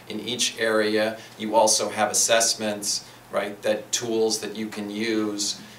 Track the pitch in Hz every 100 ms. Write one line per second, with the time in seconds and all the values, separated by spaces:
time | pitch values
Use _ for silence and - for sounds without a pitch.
0 | - 107 113 120 - - 113 110 107 107
1 | 110 - - - 107 110 131 - 104 104
2 | - - - 113 - - 107 104 - -
3 | - - - 101 101 107 110 - - -
4 | 117 113 110 107 - 104 107 107 101 104
5 | 113 107 107 104 101 - -